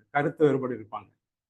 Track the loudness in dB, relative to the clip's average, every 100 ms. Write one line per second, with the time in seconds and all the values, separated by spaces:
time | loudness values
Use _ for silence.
0 | _ -2 -2 2 2 4 -2 -8 -10 -16
1 | -16 _ _ _ _